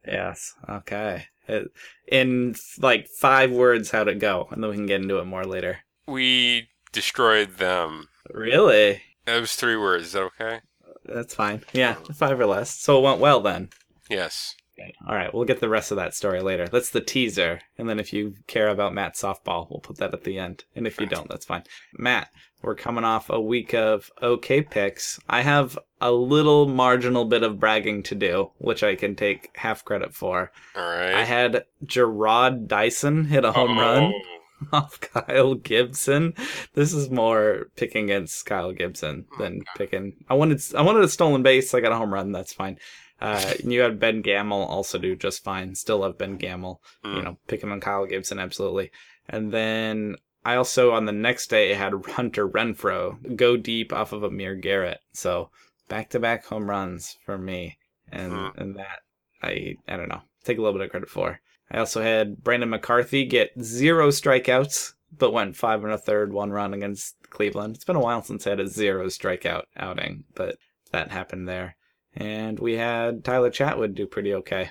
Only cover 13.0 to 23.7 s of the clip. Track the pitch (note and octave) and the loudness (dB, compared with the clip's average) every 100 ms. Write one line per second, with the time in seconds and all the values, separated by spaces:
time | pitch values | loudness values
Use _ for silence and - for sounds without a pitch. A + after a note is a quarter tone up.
13 | C3+ A#2 C3+ C3+ G2+ F2 F#2 _ _ _ | 6 4 6 4 2 -4 -8 _ _ _
14 | _ G2+ E2+ - - - _ - - - | _ -4 -4 -6 -12 -14 _ -20 -20 -20
15 | - G#2+ F2+ G#2+ A#2 B2+ A2+ A2 - G2+ | -6 -4 -4 -4 -2 0 0 0 -2 -4
16 | F2 - G#2 F2+ F#2+ F#2 F2 A#2+ B2 A#2+ | -4 -4 -4 -2 -2 -2 0 0 0 -4
17 | - C3+ A#2+ G2 E2+ E2+ - _ A2+ G#2+ | -2 0 0 0 0 -2 -12 _ -6 -4
18 | G#2 G2+ G#2 G2 - - G#2+ G2+ G2+ F#2+ | -4 -4 -4 -8 -6 0 0 2 -2 -2
19 | F#2 - G2+ G2 - F2 E2+ - - G2+ | -6 -4 -6 -6 -4 -6 -6 -12 -14 -8
20 | G2 F2+ - F#2+ F#2 F2+ - - A2+ - | -6 -6 -8 -8 -8 -12 -16 -8 -6 -4
21 | G#2 E2 D#2+ F2+ - F2 - - - - | -4 -4 -8 -14 -8 -8 -8 -20 -20 -6
22 | A#2+ A#2+ - _ _ _ - G#2+ - A#2 | 0 0 -2 _ _ _ -6 -6 -4 -2
23 | A2+ A2+ - A#2 A2 A#2+ A#2 | 0 0 0 -2 0 -2 0